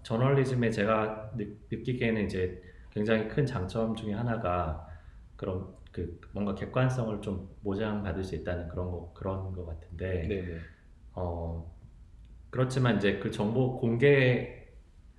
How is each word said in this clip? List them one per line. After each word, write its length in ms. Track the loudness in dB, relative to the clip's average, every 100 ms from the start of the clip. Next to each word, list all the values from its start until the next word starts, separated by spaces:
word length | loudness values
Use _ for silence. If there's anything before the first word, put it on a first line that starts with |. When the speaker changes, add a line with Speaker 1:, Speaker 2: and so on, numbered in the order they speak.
Speaker 1:
저널리즘에 680 | -2 2 4 4 4 4 2
제가 600 | 4 4 4 2 -2 -6 -6
느-, 180 | -6 -8 -8
느끼기에는 540 | -6 -2 0 2 2 0
이제 360 | 0 -2 -2 -14 -20 -8
굉장히 360 | -2 2 4 2
큰 180 | 0 0
장점 500 | 0 -2 0 0 -2
중에 180 | -2
하나가 760 | -2 0 0 0 0 0 -4 -8 -16 -18 -20 -20 -6
그런 320 | -4 -4 -6 -12 -12
그 280 | -8 -8 -8 -10
뭔가 220 | -4 -2 -2
객관성을 680 | -2 2 2 2 -2 -2
좀 280 | -4 -6 -6 -6
보장받을 600 | -4 -2 0 -2 -2 -4
수 120 | -4 -4
있다는 320 | -4 -4 -4
그런 200 | -4 -4
거, 240 | -6 -10
그런 400 | -6 -4 -4 -4
거 120 | -8 -8
같은데, 600 | -10 -12 -6 -2 -2 0
Speaker 2:
네, 140 | -2
네. 160 | -4 -8 -12 -18 -20 -20 -12
Speaker 1:
어, 580 | -6 -4 -4 -4 -6 -10 -16 -20 -20 -20 -20 -20 -20 -6
그렇지만 480 | 0 0 4 4 4
이제 220 | 4 2
그 120 | -2
정보 460 | 0 0 2 2 2
공개, 880 | 0 6 8 8 6 4 0 -10 -18 -20 -20 -20 -20